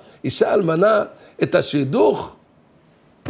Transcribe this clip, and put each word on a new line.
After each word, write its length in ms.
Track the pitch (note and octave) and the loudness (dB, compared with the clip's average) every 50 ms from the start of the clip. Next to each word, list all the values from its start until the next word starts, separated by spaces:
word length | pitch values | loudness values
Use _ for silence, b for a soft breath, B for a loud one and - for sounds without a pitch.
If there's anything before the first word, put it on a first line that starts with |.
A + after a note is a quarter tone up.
| B B B B - | B B B B -8
אישה 300 | C3 - - A3+ A3+ - | -8 -2 -2 0 0 2
אלמנה, 500 | - F#3 D#3+ D#3+ E3 F#3+ G#3+ A3 G#3 - - B B B B B - | 2 0 0 2 2 2 2 2 2 0 -4 B B B B B -4
את 120 | - - - | -2 0 0
השידוך? 840 | E3 C#3+ - - D3 C3+ C3 D#3 B3+ - C#4+ A3 - - - - - _ _ _ _ _ _ _ _ _ _ _ _ _ _ _ _ - | 0 0 -2 -2 -2 -2 0 0 2 2 2 2 0 -6 -12 -16 -20 _ _ _ _ _ _ _ _ _ _ _ _ _ _ _ _ -14